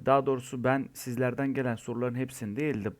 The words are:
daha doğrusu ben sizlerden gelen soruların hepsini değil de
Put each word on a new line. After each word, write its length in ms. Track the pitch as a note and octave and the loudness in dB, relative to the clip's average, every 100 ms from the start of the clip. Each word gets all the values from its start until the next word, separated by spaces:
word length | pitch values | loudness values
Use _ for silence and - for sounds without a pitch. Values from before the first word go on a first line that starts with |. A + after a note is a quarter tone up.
| - | 4
daha 200 | C#3 C3 | 4 4
doğrusu 380 | C3 B2+ B2+ | 0 -2 0
ben 240 | B2 C3+ - | 2 2 0
sizlerden 640 | - B2+ A#2+ B2+ B2 C#3 | -8 -6 0 0 2 0
gelen 220 | C3+ B2+ A2+ | 0 0 -2
soruların 380 | - A#2 B2 | -4 -2 -2
hepsini 420 | A#2+ B2+ - G#2+ A2 | -2 -4 -6 -6 -2
değil 280 | D3+ B2 | -2 0
de 80 | G2+ | -4